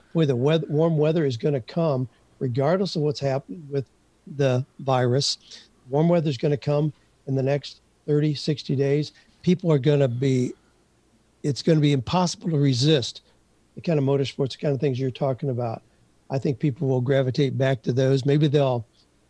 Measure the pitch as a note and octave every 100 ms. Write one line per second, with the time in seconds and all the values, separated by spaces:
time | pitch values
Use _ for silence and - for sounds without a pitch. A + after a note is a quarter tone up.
0 | _ E3 C#3+ A#2+ C#3+ D#3+ - D3 E3+ D3+
1 | D3+ E3 C#3 A#2 D#3 C#3 - E3+ D#3+ C3
2 | B2+ _ _ - C3+ A#2+ C#3 F#3+ F#3+ D#3+
3 | D3 - C#3 C3+ - F#3+ C#3 C#3+ - _
4 | _ _ - C#3+ C3+ B2+ - - C3+ B2+
5 | B2 C3 - - - - - _ B2+ C#3+
6 | E3 F3 D#3 A#2+ D#3 D3 D3 D3 D3+ -
7 | _ _ - C3+ C3 C#3+ - - _ _
8 | - D3 D3+ C#3 - C#3+ - C3+ C#3 D3
9 | D3 - _ _ F3+ F3+ E3+ D3 D3 C#3+
10 | C3+ B2 C3+ B2+ B2+ - _ _ _ _
11 | _ _ _ _ D3 C3 F3 D#3 D3 C#3
12 | - F3+ F3 - F#3 D3 C#3+ B2 D3+ D3
13 | - - _ _ _ _ _ G#3+ F#3 D3+
14 | C3+ C#3 C3 - C3+ - D#3 C3 D3 B2
15 | C3 - C#3 B2+ C#3 A#2+ A#2 - _ _
16 | _ _ - C3+ D#3 B2 D3+ A#2+ C3+ C3
17 | B2 C3+ B2+ C3+ C3+ A#2+ C3+ C3+ - B2
18 | C3 C3+ C#3 D3 D3+ D3 C3+ B2 - _
19 | _ _